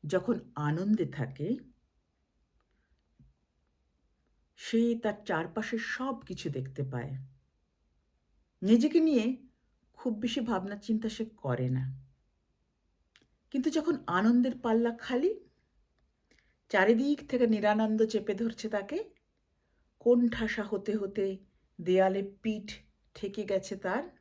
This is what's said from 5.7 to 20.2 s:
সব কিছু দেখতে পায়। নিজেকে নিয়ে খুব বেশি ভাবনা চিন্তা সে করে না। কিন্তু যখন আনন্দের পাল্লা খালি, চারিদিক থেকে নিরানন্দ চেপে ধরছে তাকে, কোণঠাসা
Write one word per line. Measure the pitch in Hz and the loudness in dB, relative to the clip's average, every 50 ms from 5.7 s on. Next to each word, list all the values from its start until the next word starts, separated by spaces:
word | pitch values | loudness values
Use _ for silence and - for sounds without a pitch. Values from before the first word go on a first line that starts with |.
| - 220 | -4 -6
সব | 220 - - - 254 269 254 - | -4 -6 -6 -6 -4 -6 -6 -8
কিছু | - - 185 - - 160 | -10 -12 -12 -8 -8 -6
দেখতে | 139 135 131 - - - | -6 -6 -8 -8 -6 -6
পায়। | 139 135 135 123 120 143 135 135 - - - _ _ _ _ _ _ _ _ _ _ _ _ _ _ _ _ _ _ _ _ _ _ _ _ _ | -6 -6 -4 -6 -6 -6 -8 -10 -12 -14 -20 _ _ _ _ _ _ _ _ _ _ _ _ _ _ _ _ _ _ _ _ _ _ _ _ _
নিজেকে | 185 190 226 240 240 302 - 339 | 4 6 6 6 6 4 4 4
নিয়ে | 320 320 294 240 214 240 262 - - - _ _ _ _ _ _ _ _ | 4 6 4 4 2 0 -2 -4 -10 -20 _ _ _ _ _ _ _ _
খুব | _ - - 254 220 | _ -6 -4 -4 -4
বেশি | 208 233 233 226 285 | -2 -4 -2 -2 -2
ভাবনা | 233 233 226 185 185 196 202 | -2 -2 -2 -2 -2 -4 -10
চিন্তা | 202 - - 220 220 226 220 | -10 -2 -2 -2 0 0 -4
সে | 214 - 226 | -4 -4 -8
করে | 220 - - - 139 123 120 127 127 | -8 -8 -8 -4 -4 -2 0 0 0
না। | 131 131 131 - - - - _ _ _ _ _ _ _ _ _ _ _ _ _ _ _ _ _ _ _ _ _ _ _ _ _ _ _ _ _ | 0 -2 -2 -4 -8 -10 -16 _ _ _ _ _ _ _ _ _ _ _ _ _ _ _ _ _ _ _ _ _ _ _ _ _ _ _ _ _
কিন্তু | - 277 254 311 | -4 0 0 2
যখন | - 320 302 330 302 262 - | 0 0 0 0 -2 -2 -2
আনন্দের | - 175 180 208 226 240 247 247 262 233 - | 0 2 4 6 6 6 6 4 2 0 -2
পাল্লা | - 233 220 233 233 233 233 233 | 0 0 2 2 2 0 -2 -4
খালি, | - - 262 247 285 381 440 - - _ _ _ _ _ _ _ _ _ _ _ _ _ _ _ _ _ _ _ _ _ _ _ _ _ | -6 -4 -2 0 2 0 0 -2 -10 _ _ _ _ _ _ _ _ _ _ _ _ _ _ _ _ _ _ _ _ _ _ _ _ _
চারিদিক | - 196 185 208 240 226 269 285 294 - - - | 4 4 6 6 6 4 4 2 0 0 -2 -4
থেকে | 262 247 247 | 0 2 4
নিরানন্দ | 226 220 208 202 208 214 214 220 214 220 220 226 | 4 4 4 4 2 4 4 2 2 2 2 2
চেপে | 220 226 208 202 - 202 | 2 0 -4 -2 -2 -4
ধরছে | 196 233 226 226 - - 214 | -2 -2 -4 -4 -6 -8 -4
তাকে, | 214 208 196 202 294 370 440 - _ _ _ _ _ _ _ _ _ _ _ _ _ _ _ _ _ _ | -4 -4 -4 -4 -6 -6 -6 -8 _ _ _ _ _ _ _ _ _ _ _ _ _ _ _ _ _ _
কোণঠাসা | - 233 247 240 | 4 4 6 6